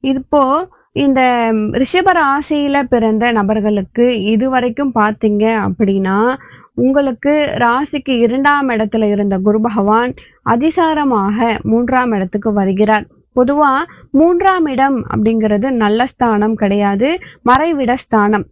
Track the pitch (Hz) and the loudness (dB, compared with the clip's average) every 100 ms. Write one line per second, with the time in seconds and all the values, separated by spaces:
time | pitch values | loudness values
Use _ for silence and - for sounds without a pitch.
0 | 269 269 262 294 269 285 370 _ _ - | -4 -4 0 0 2 0 -4 _ _ -2
1 | 277 262 254 247 226 220 214 247 262 359 | 0 2 2 2 0 0 -2 -2 0 0
2 | 381 349 285 277 294 302 285 277 269 247 | 2 2 2 0 -2 -2 0 -2 0 0
3 | 220 220 240 226 196 220 208 208 190 - | 0 0 0 0 0 0 0 -2 -4 0
4 | 240 240 196 220 262 254 247 240 285 240 | 0 0 0 0 0 0 -2 -2 -4 0
5 | 208 214 214 208 220 226 196 185 202 196 | 0 0 -2 0 0 0 -4 -2 0 0
6 | 190 190 226 262 - - - - 247 269 | 0 0 0 -2 -10 -20 -16 -2 0 2
7 | 277 240 285 302 294 - 240 247 294 294 | 0 -2 0 0 0 0 0 0 -2 -6
8 | 262 247 226 254 277 285 269 233 214 226 | -4 0 0 2 0 0 0 -2 -2 0
9 | 214 208 208 190 196 214 226 208 196 220 | 0 0 0 0 0 0 0 -2 0 2
10 | 247 247 - _ - 233 302 320 330 302 | 0 -6 -16 _ -2 0 0 0 0 0
11 | 285 226 196 208 233 220 - 220 240 254 | 0 0 0 0 -2 -2 -2 0 0 0
12 | 247 214 185 208 220 208 196 190 214 214 | 0 -2 -4 -4 -2 -2 0 0 0 0
13 | 208 _ _ - 247 285 294 269 339 - | -2 _ _ -2 0 2 2 0 -4 -10
14 | - 269 320 349 392 370 311 254 277 262 | -4 2 2 4 2 2 0 0 0 0
15 | - - 214 226 214 208 247 254 214 214 | -4 -2 0 0 0 0 0 0 0 0
16 | 262 - 240 214 208 220 208 202 202 202 | -2 -2 0 2 0 0 0 0 0 0
17 | 254 359 - - - 262 320 311 247 254 | -2 -2 -8 -6 0 2 2 0 -2 -2
18 | - 220 208 214 - | 0 0 2 0 -4